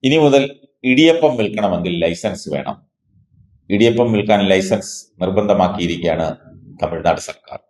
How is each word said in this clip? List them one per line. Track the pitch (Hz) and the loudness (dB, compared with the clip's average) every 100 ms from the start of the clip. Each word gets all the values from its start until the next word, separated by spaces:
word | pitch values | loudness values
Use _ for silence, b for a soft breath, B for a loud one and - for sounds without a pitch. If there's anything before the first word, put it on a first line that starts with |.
ഇനി | 131 156 | 2 4
മുതൽ | 147 139 135 - - _ | 6 4 2 -8 -20 _
ഇടിയപ്പം | 127 127 160 165 151 123 | 0 4 6 4 0 -2
വിൽക്കണമെങ്കിൽ | 104 107 104 87 90 87 | -4 -2 -2 -2 -4 -2
ലൈസൻസ് | 82 85 107 95 - | -2 -2 -6 -8 -8
വേണം. | 73 65 - _ _ _ _ _ _ _ _ _ | -8 -8 -12 _ _ _ _ _ _ _ _ _
ഇടിയപ്പം | 101 117 117 120 | 2 2 2 0
വിൽക്കാൻ | 107 101 104 98 | 0 2 0 2
ലൈസൻസ് | 95 95 107 - - - _ | 2 2 -4 -4 -16 -18 _
നിർബന്ധമാക്കിയിരിക്കുകയാണ് | 90 98 104 101 90 87 87 85 85 80 80 - - - - - | -4 -2 0 2 0 0 -4 -2 -4 -2 -4 -6 -18 -20 -20 -8
തമിഴ്നാട് | 87 82 80 - | -6 -4 -2 -2
സർക്കാർ. | - - _ - _ | -4 -18 _ -20 _